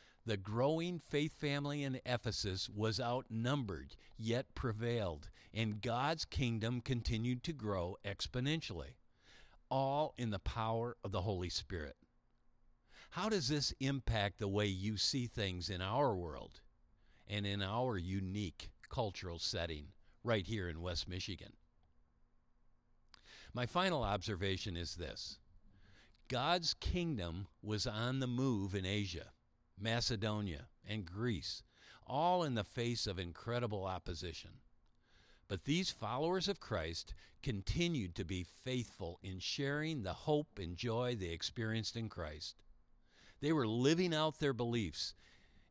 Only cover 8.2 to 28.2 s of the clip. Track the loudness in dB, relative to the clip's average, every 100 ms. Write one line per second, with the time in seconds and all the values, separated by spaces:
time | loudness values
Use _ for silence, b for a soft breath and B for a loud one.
8.2 | -4 -2 0 0 -2 -8 -10 -14 -20 B
9.2 | B B B B -2 2 4 4 0 0
10.2 | 0 0 -2 0 2 2 0 -4 -2 0
11.2 | 2 2 0 -2 -4 -4 -6 -8 _ _
12.2 | _ _ _ _ -20 _ B B B -2
13.2 | 2 2 4 2 2 0 0 2 2 4
14.2 | 2 2 0 4 4 2 0 2 2 0
15.2 | -2 -2 -2 -2 -2 -2 0 2 2 2
16.2 | -2 -6 -10 -16 -20 -20 -20 b b b
17.2 | -6 -2 0 0 0 0 0 0 0 0
18.2 | 0 -2 -2 -4 -12 -14 -8 -2 -2 -4
19.2 | -6 -4 -2 -2 -2 -4 -10 -16 b b
20.2 | 0 2 2 -2 -2 -2 -2 -2 -4 -4
21.2 | -6 -8 -12 -18 _ _ -20 -20 -20 _
22.2 | -20 _ _ _ -20 -20 _ _ -20 -20
23.2 | B B B -4 0 2 4 4 2 0
24.2 | 0 0 2 2 0 -4 -4 -6 -6 -6
25.2 | -10 -12 -18 -20 -20 B B B B B
26.2 | -4 0 4 4 2 0 0 2 2 0
27.2 | 0 -2 -6 -8 -2 0 0 0 2 2